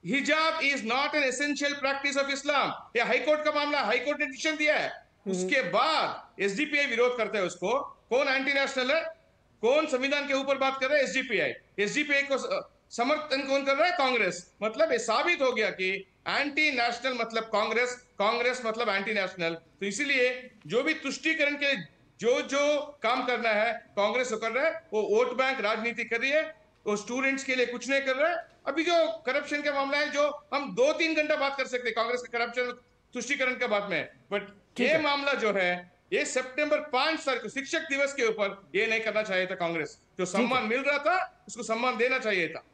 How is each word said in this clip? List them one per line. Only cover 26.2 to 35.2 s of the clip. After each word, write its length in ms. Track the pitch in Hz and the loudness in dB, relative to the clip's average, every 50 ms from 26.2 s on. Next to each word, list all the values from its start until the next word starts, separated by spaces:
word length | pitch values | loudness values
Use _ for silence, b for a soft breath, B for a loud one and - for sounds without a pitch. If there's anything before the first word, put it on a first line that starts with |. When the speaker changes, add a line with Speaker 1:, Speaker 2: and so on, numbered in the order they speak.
Speaker 1:
रही 100 | 240 269 | 0 2
है, 240 | 285 311 311 311 311 - - _ _ _ _ - | 2 2 2 0 -8 -16 -20 _ _ _ _ -4
वो 80 | 208 | -4
students 480 | 208 208 - 240 254 262 269 269 262 - | -4 -4 -6 -4 0 0 0 0 0 -2
के 120 | - 254 | -2 0
लिए 100 | 254 247 | 0 0
कुछ 240 | 240 240 240 233 240 | 0 -2 -8 -4 0
नहीं 120 | 269 277 | 0 0
कर 140 | 269 262 262 | 2 0 0
रहा 160 | 262 294 330 | 2 2 2
है। 160 | 349 330 - - - _ _ - | 2 -2 -6 -10 -20 _ _ -4
अभी 160 | 277 302 320 | -2 0 2
जो 400 | 330 349 339 320 311 330 - - | 2 4 4 4 2 0 -4 -4
corruption 360 | - 262 285 285 - 294 294 | -2 -2 -2 -2 -2 -4 -2
का 120 | 294 294 285 | 0 0 0
मामला 240 | 277 269 269 277 285 | 0 0 0 0 0
है, 120 | 302 294 | 0 0
जो 380 | - 285 294 294 294 - - _ - | 2 2 2 2 0 -4 -10 _ -4
हम 220 | 285 285 240 185 | -4 -2 -2 0
दो 180 | 190 247 294 311 | 2 4 4 4
तीन 220 | 311 330 320 320 | 2 0 0 2
घंटा 200 | 311 302 302 302 | 0 2 2 2
बात 220 | 285 269 277 277 269 | 0 0 -2 0 -2
कर 80 | 262 | -6
सकते 240 | 226 247 247 247 233 | -4 -4 -4 -4 -2
हैं 60 | 220 | -2
कांग्रेस 260 | 233 226 233 240 247 | 0 0 0 -2 -4
के 160 | 247 - - 240 | -4 -4 -2 -2
corruption 420 | 233 233 240 254 247 247 240 - _ _ _ _ _ _ _ | -2 -2 -2 -4 -4 -4 -6 -10 _ _ _ _ _ _ _
तुष्टीकरण 400 | 247 226 240 277 262 262 254 247 | -8 -4 -4 -2 0 0 -2 0
के 140 | 214 240 208 | -2 0 0
बात 200 | 208 202 202 202 | 0 0 0 0
में, 200 | 180 156 131 - - - _ _ 196 | -2 -2 -4 -4 -10 -20 _ _ -4
but 60 | 202 196 - - - _ _ _ - | -4 -4 -6 -18 -20 _ _ _ 0
Speaker 2:
ठीक 100 | 240 269 | 2 2
Speaker 1:
ये 60 | 311 | 4
Speaker 2:
है। 80 | 320 | 4
Speaker 1:
मामला 320 | 302 294 285 285 | 2 2 0 0